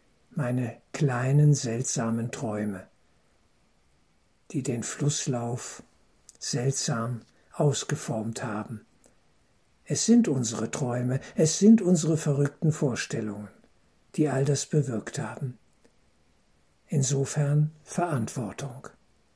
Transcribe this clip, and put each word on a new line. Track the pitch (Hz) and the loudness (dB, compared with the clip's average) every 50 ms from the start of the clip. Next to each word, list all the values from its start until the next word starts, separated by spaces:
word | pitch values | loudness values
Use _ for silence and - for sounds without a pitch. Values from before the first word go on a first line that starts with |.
| _ _ _ _ _ _ | _ _ _ _ _ _
meine | - 160 135 123 123 127 123 113 - - _ _ - | -6 -4 -2 -2 0 -2 -2 -4 -6 -10 _ _ -4
kleinen, | - 156 135 120 120 123 131 139 147 147 147 147 | -2 0 0 0 0 0 2 4 6 6 6 6
seltsamen | 135 - 117 113 123 127 - - - 113 113 113 117 113 113 | 4 2 -2 -4 -4 -4 -4 -4 -2 -2 -2 -2 -2 -4 -6
Träume, | - - 127 110 104 104 104 104 98 90 - - _ _ _ _ _ _ _ _ _ _ _ _ _ _ _ _ _ _ _ _ _ _ _ _ _ _ _ _ _ _ _ _ | -6 -6 -6 -6 -4 -4 -4 -4 -6 -8 -12 -16 _ _ _ _ _ _ _ _ _ _ _ _ _ _ _ _ _ _ _ _ _ _ _ _ _ _ _ _ _ _ _ _
die | - 147 131 | -6 -6 -4
den | - 120 117 | -2 -4 -4
Flusslauf | 107 - - - 147 143 - - - 147 131 120 120 120 123 120 - - - - - - _ _ _ _ _ _ _ - - _ - | -4 -6 -6 -2 -2 0 0 0 -2 -2 -4 -2 -4 -4 -6 -6 -8 -12 -14 -16 -20 -20 _ _ _ _ _ _ _ -20 -18 _ -8
seltsam | - - 123 120 135 135 - - - 127 113 113 117 123 110 - - _ _ _ _ - | -6 -4 -2 0 0 0 0 -2 -2 -2 -2 -2 -4 -6 -6 -8 -14 _ _ _ _ -2
ausgeformt | - 160 143 131 - - - 151 - - - 131 110 107 113 113 - - | 2 2 2 2 2 -2 -4 -6 -6 -4 -6 -6 -4 -4 -6 -6 -6 -6
haben. | 117 104 104 107 - 117 107 - _ _ _ _ - _ _ _ _ _ _ _ _ _ _ _ _ _ _ _ | -6 -6 -6 -6 -8 -10 -12 -14 _ _ _ _ -20 _ _ _ _ _ _ _ _ _ _ _ _ _ _ _
Es | - 147 - - | -4 -2 0 4
sind | - 233 240 220 175 | 6 6 6 6 4
unsere | 143 135 120 113 117 110 110 113 | 2 0 -2 -2 -4 -4 -4 -4
Träume, | - - 147 123 120 123 123 123 123 139 - - - | -4 -4 -4 -2 -2 -2 -2 -2 -2 -2 -4 -6 0
es | - 165 156 - - | 2 2 2 4 6
sind | 196 214 226 220 | 8 10 10 10
unsere | 190 175 185 156 151 151 165 156 | 8 4 4 4 4 2 0 0
verrückten | - 156 143 135 143 139 - - - 156 | 2 0 2 2 2 0 0 0 0 0
Vorstellungen, | 147 - 156 135 113 - - - - 117 107 107 101 101 104 104 - - _ _ _ _ _ _ _ _ _ _ - | 2 2 0 -2 0 -2 -4 -6 -4 -4 -4 -6 -6 -8 -12 -14 -16 -20 _ _ _ _ _ _ _ _ _ _ -2
die | - 151 143 | 0 0 0
all | 131 131 139 | 2 0 2
das | 143 143 135 - - | 2 0 0 -2 0
bewirkt | - 151 131 127 113 107 - - - - | 0 0 0 0 -2 -6 -6 -8 -8 -8
haben. | - 107 - - 143 123 - - _ _ _ _ _ _ _ _ _ _ _ _ _ _ _ _ _ _ _ _ _ _ _ _ _ _ | -8 -8 -8 -8 -8 -10 -10 -12 _ _ _ _ _ _ _ _ _ _ _ _ _ _ _ _ _ _ _ _ _ _ _ _ _ _
Insofern | - 143 131 123 143 135 139 - - 151 147 143 147 151 151 151 - - - | -2 0 0 2 0 0 -2 -2 0 0 0 2 4 4 2 2 0 -8 -16
Verantwortung. | - - - 170 175 151 123 110 - - 131 113 98 - - 143 135 123 131 - - - _ _ _ _ _ _ _ _ | -8 -4 -2 -2 0 0 -2 -2 -4 -4 -6 -6 -6 -6 -8 -10 -10 -12 -14 -16 -18 -20 _ _ _ _ _ _ _ _